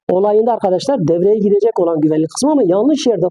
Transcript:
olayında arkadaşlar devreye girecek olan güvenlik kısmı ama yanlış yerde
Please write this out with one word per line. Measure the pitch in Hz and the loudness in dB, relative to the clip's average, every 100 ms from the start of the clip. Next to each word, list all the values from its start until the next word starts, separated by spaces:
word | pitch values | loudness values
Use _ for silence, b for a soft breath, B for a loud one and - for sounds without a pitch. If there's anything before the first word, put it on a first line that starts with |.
| - | -4
olayında | 185 208 214 233 | -2 2 2 0
arkadaşlar | 220 196 180 - 277 151 | 0 0 -2 -2 -2 0
devreye | 170 196 220 | 0 0 0
girecek | 202 202 220 220 | 2 2 0 0
olan | 170 165 | -2 0
güvenlik | 151 156 160 | 0 0 -2
kısmı | - 269 | -2 0
ama | 294 | 0
yanlış | 190 190 262 277 247 | 2 2 0 0 0
yerde | 208 175 | -2 -2